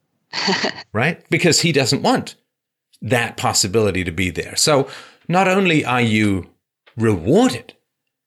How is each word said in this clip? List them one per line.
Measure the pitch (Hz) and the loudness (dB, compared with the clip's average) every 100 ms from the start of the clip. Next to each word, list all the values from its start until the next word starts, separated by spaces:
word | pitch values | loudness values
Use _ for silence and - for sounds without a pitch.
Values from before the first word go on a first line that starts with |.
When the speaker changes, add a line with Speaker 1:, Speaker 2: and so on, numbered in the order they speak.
| _ _ _ | _ _ _
Speaker 1:
<laughs> | - - 185 208 - - | -8 -4 -2 -4 -8 -8
Speaker 2:
Right? | 104 135 170 _ | -2 -2 -4 _
Because | 165 175 143 | 0 2 2
he | 175 | 2
doesn't | 151 131 139 | 0 0 0
want | 196 262 - - _ _ _ _ _ _ | 2 0 -2 -14 _ _ _ _ _ _
that | 113 120 117 - | -4 -2 -2 -4
possibility | 120 104 104 107 104 92 | -2 0 0 2 0 0
to | 87 | -4
be | 82 92 | -2 -4
there. | 82 - - | -4 -8 -4
So | - 147 135 - - _ _ | 2 2 0 -6 -20 _ _
not | 175 190 | 0 2
only | 185 190 156 - | 2 2 0 0
are | 123 | 0
you | 117 107 107 98 82 _ _ _ _ - | 2 2 2 0 -6 _ _ _ _ -2
rewarded | 113 101 82 170 254 - - - _ _ _ _ | 0 0 2 2 2 0 -12 -20 _ _ _ _